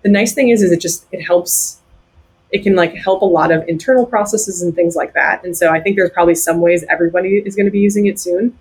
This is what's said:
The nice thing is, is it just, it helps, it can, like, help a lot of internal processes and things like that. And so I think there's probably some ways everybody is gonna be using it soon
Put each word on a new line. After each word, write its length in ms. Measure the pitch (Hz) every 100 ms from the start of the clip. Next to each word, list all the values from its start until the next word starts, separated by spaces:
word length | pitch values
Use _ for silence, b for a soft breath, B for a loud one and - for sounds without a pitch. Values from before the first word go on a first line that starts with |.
The 80 | 196
nice 240 | 202 208
thing 160 | - 254
is, 120 | 226
is 100 | 190
it 100 | 170
just, 240 | 170 - _
it 100 | 185
helps, 600 | 160 175 175 - - - _ _ _ _ _ _ _
it 120 | 202
can, 120 | 202
like, 180 | 185 170
help 260 | - 190 185
a 40 |
lot 260 | 202 165 160
of 160 | 165 165
internal 380 | 165 - 254
processes 560 | 240 220 208 214 - 175
and 100 | 175
things 220 | 165 170
like 180 | 165 -
that. 300 | - 139 190
And 120 | 180
so 140 | 170 165
I 100 | 160
think 160 | 180 196
there's 120 | 180
probably 260 | 180 170
some 260 | 170 170 170
ways 220 | 170 175 160
everybody 540 | - 170 180 185 202
is 100 | 202
gonna 160 | 196 202
be 80 | 202
using 280 | 202 208 202
it 120 | 196
soon 380 | 180 180 240 -